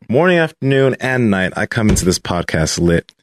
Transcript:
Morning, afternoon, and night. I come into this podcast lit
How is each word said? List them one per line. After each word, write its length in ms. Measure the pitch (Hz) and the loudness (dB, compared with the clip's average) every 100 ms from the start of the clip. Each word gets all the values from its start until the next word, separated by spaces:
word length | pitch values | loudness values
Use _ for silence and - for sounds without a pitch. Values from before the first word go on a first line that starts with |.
| - | -2
Morning, 280 | 123 180 175 | 2 2 2
afternoon, 600 | 156 - 135 135 135 - | 0 -2 0 2 2 0
and 320 | 127 131 113 | -4 0 0
night. 220 | 95 92 - | 0 -2 -4
I 100 | 104 | -4
come 240 | - 107 | 0 0
into 140 | 101 | 2
this 160 | 85 87 | 0 -2
podcast 580 | - 87 82 82 80 - | -4 -6 -4 -2 -2 0
lit 360 | 85 85 - _ | 0 0 -2 _